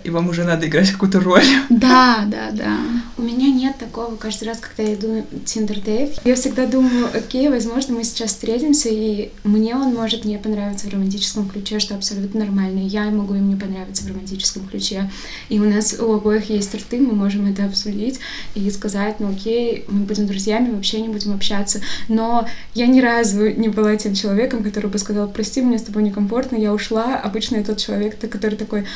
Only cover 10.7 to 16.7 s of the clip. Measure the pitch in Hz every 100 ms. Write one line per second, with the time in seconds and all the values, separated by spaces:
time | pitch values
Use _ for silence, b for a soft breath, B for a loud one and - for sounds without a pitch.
10.7 | 202 202 196 190 202 - 220 196 202 196
11.7 | 214 - 196 - 202 202 220 208 196 190
12.7 | 190 190 208 208 214 196 196 196 196 196
13.7 | 190 190 196 196 196 196 196 - 196 190
14.7 | 202 - 190 196 B B B B 214 208
15.7 | 208 214 - 226 214 214 214 208 208 196